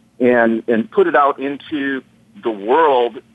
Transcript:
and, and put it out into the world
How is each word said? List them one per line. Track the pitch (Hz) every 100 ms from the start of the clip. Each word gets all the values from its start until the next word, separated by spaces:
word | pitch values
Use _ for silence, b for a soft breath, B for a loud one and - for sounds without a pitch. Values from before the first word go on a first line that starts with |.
| _ -
and, | 123 120 117 113 -
and | 113 113
put | - 175
it | 147
out | 139 139
into | 139 139 - 151 139 131 - _ _ -
the | 120
world | 104 101 147 160 127 120 120 _